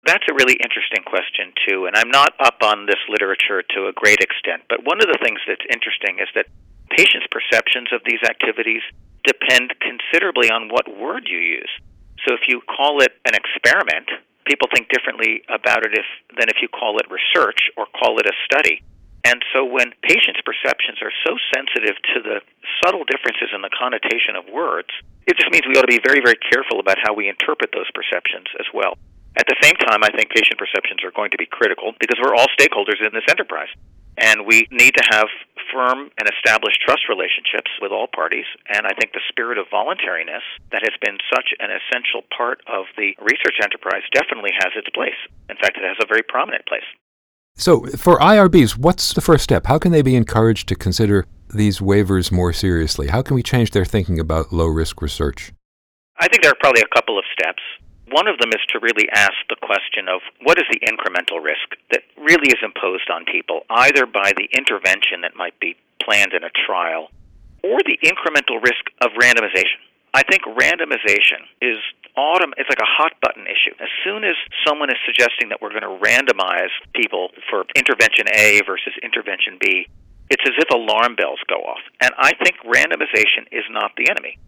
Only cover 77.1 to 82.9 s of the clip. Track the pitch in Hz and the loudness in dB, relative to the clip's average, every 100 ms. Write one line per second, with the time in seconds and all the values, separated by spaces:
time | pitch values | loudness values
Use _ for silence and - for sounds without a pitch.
77.1 | 92 90 - - 104 - - 127 113 110 | -2 -6 -8 -6 -4 -2 -2 0 2 2
78.1 | - 104 107 107 104 98 92 - - 120 | 2 2 4 6 4 2 -6 -8 -10 -6
79.1 | 113 107 95 - - 98 92 - - - | -6 -6 -6 -6 -2 -2 -2 -4 -18 -20
80.1 | - - 135 135 123 160 123 110 107 120 | -20 -4 -2 0 0 2 2 2 2 2
81.1 | 104 76 65 - - - - - _ 123 | 0 -4 -4 -6 -6 -6 -10 -14 _ -2
82.1 | - 135 - 175 - 113 123 151 | 4 2 4 -2 -2 0 2 2